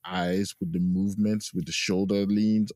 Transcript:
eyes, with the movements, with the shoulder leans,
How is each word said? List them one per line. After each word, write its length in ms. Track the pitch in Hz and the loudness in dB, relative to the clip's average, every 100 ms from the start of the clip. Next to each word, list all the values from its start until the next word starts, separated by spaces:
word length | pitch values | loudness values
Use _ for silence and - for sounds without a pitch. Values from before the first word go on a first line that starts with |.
| - | -6
eyes, 480 | 92 87 95 - - | -4 0 0 -2 -6
with 140 | 87 | -4
the 60 | 87 | -2
movements, 760 | 90 92 101 98 104 107 - | 0 0 0 0 0 0 -4
with 120 | 92 80 | -6 -4
the 60 | |
shoulder 540 | - - 92 98 101 98 | -4 0 0 2 2 2
leans, 460 | 104 107 110 104 | 2 4 2 0